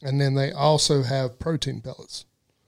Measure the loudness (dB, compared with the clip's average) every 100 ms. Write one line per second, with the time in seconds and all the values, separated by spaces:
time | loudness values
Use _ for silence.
0 | -4 0 2 0 -2 2 4 4 4 2
1 | 2 -2 -2 -4 -4 -4 -4 -8 -12 -16
2 | -16 -16 -18 _ _ _